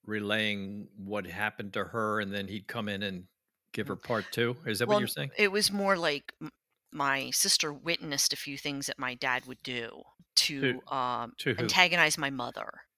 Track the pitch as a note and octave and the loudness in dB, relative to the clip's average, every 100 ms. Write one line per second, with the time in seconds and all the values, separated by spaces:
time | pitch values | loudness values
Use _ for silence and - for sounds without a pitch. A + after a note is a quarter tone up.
0 | - G#2+ G#2 A2 G#2+ G2+ G2 G#2 - G#2 | -4 -4 2 2 2 2 -4 -8 -12 -12
1 | G2 G#2 F#2 F2 G#2+ - G2+ G#2 F#2 A#2 | -4 -4 -4 -2 -2 -2 -6 -4 -2 0
2 | G#2+ G#2+ G2 G2+ F#2+ G#2 - A#2+ G#2 G2 | 0 0 0 -4 -4 -8 -6 -6 -4 -4
3 | G2+ F#2 F#2 _ _ _ _ - G2 F#2+ | -4 -6 -12 _ _ _ _ -6 -4 -6
4 | - A2+ F#2+ - A#2+ B2+ - G#2 A#2+ G#3 | -2 -2 -2 0 0 0 -4 -2 2 2
5 | G#3 - C#3+ - G#3 G3+ G3+ G3+ G3 F#3+ | 2 -4 -6 2 2 4 0 2 2 4
6 | E3 C#3+ - - D#3 _ _ _ _ D3+ | 4 0 -6 -14 -14 _ _ _ _ -2
7 | C#3 C3+ B2+ - - - D#3 D3 E3 E3+ | 2 2 0 0 4 4 2 -4 -2 -2
8 | E3 C#3+ - - - C#3 D3 C#3 C#3 - | -2 0 2 0 -6 -6 -4 -4 -6 -4
9 | B2+ B2 C3+ B2+ B2+ B2+ - B2 A#2 - | -6 -2 0 0 -4 -12 -6 -6 -6 -12
10 | - _ _ - - C#3+ C3+ B2+ - C3+ | -20 _ _ 2 2 2 2 0 -4 -2
11 | B2 A#2+ A#2 - C#3+ G#2 A2+ - F3+ F3 | 0 -2 -4 -4 -2 0 2 6 6 6
12 | D#3 D3+ C#3 C3+ A#2+ - - - - | 4 4 -2 -2 -4 -6 -10 -12 -20